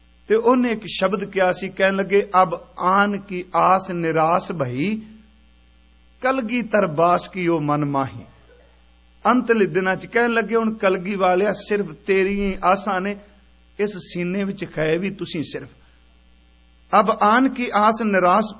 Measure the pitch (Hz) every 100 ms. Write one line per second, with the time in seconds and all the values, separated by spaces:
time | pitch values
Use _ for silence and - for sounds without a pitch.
0 | _ _ - 214 233 254 247 214 170 -
1 | 190 214 202 190 180 175 190 190 190 190
2 | 185 202 202 180 185 170 - - 175 196
3 | 208 202 196 180 180 165 170 190 190 175
4 | 165 160 160 180 185 175 127 123 180 220
5 | - - - _ _ _ _ _ _ _
6 | _ _ 262 269 214 240 226 208 190 147
7 | 170 175 - 190 175 170 147 147 147 139
8 | 123 113 - - _ - _ _ _ _
9 | _ _ 202 247 240 226 185 165 190 185
10 | - 233 240 233 220 226 220 220 196 185
11 | 175 196 185 180 208 190 - 208 180 151
12 | - 190 190 202 202 185 175 185 208 185
13 | 196 202 - _ _ _ _ - 208 190
14 | - 175 175 190 196 196 165 - 156 165
15 | 190 - 175 170 135 139 135 - _ _
16 | _ _ _ _ _ _ _ _ _ 196
17 | 214 220 208 233 269 262 240 202 214 214
18 | 220 190 180 190 220 -